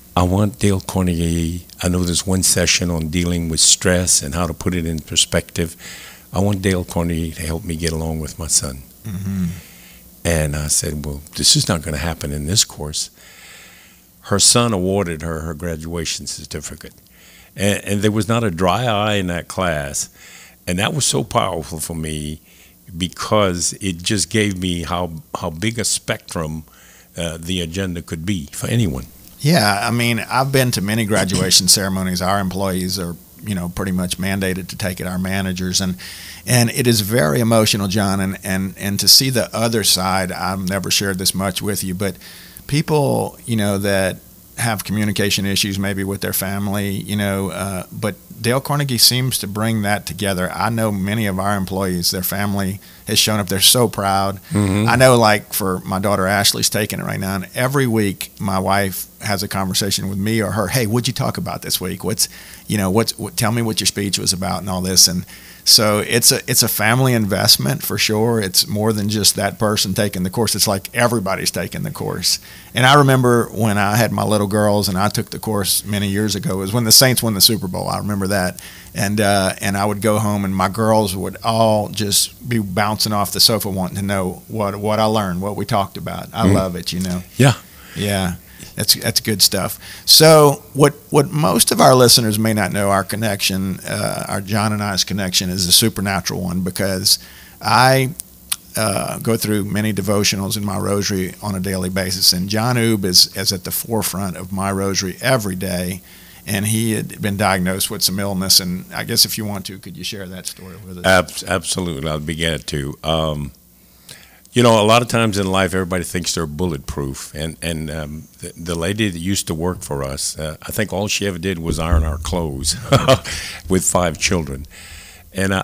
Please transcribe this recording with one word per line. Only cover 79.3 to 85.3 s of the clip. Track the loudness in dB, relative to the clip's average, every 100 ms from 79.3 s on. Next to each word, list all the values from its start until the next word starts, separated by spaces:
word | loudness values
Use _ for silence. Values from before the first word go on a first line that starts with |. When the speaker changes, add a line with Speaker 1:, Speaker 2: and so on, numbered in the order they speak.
| 4 2 0
Speaker 2:
and | -2 0
I |
would | 0 0
go | 0 2
home | 0 0
and | 0
my | 0 0
girls | 2 2 4 2
would | -2 -6 -4
all | 0 4 4 2 0
just | -4 0 0 0 -6 -4
be | -2
bouncing | 0 0 0 0 0
off | 0 0
the | 2
sofa | 2 2 -2
wanting | -2 -4 -2
to |
know | -2 0 -2 -4 -8
what, | -4 -2 -2
what | 0 2
I |
learned, | 4 4 0